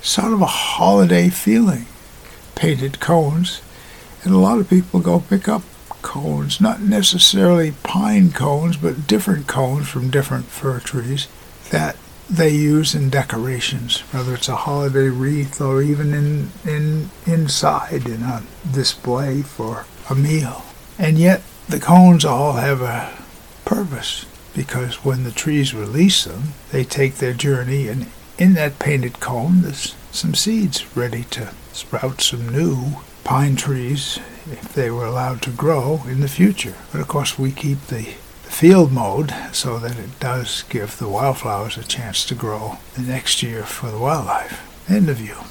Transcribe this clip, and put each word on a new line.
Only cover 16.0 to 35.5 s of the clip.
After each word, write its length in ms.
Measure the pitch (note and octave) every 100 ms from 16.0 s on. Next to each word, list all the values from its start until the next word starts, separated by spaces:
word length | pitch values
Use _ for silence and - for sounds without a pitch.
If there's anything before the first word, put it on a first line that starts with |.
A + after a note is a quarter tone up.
| D3
in, 380 | D3 D3 D3 C#3 -
in, 440 | E3 D3+ D3+ D#3 D3 -
inside 800 | - E3 D3+ - D3 D3 - C#3+
in 160 | A#2+ A2+
a 180 | A#2+ A#2 - - E3
display 680 | C3+ B2 - - B2 C#3 C3+
for 420 | C#3+ - A2 A2+ - - -
a 40 |
meal. 500 | C3+ D3 D#3 B2+ - - - - -
And 200 | D#3+ D#3
yet 240 | F3 F#3 - - -
the 100 | D#3
cones 460 | - F3+ F3+ E3+
all 300 | D3 C#3 D3
have 260 | B2 C#3 C3+
a 320 | B2 A#2 G#2+ - - - - -
purpose, 640 | - A3 F#3 B2+ - - - - - -
because 480 | C3+ C3 B2 A2+
when 180 | C#3 B2+
the 80 | B2
trees 420 | A2 D#3 D3+ C3+
release 520 | A2 G#2 C3 F#3+ -
them, 300 | F2+ F2 D3+ C#3+ -
they 100 | C3+
take 360 | C3 - C3+ C3+
their 140 | B2+
journey, 540 | B2 C#3+ C3 B2 C#3 B2
and 200 | B2+ A#2+ - - -
in 160 | F3+
that 260 | F3+ D3+ C#3+
painted 400 | C#3+ C#3+ B2 -
cone 420 | - B2 C#3 F3+
there's 320 | F3 C#3 - - -
some 240 | - D#3+
seeds 500 | - G#3 A3 F#3+ - - -
ready 260 | A#2+ A#2 A#2+
to 200 | - G#2 - -
sprout 480 | - - - C3 C3
some 280 | - B2 A#2
new 480 | C3 E3+ C3+ B2+ C#3 - -
pine 320 | - C3 C#3+
trees 640 | C3+ C#3+ C3 B2 C#3+ - - - - D#3+
if 220 | B2+ -
they 160 | C#3+ A#2+
were 160 | A#2+ A2+
allowed 360 | B2+ B2+ B2
to 80 | -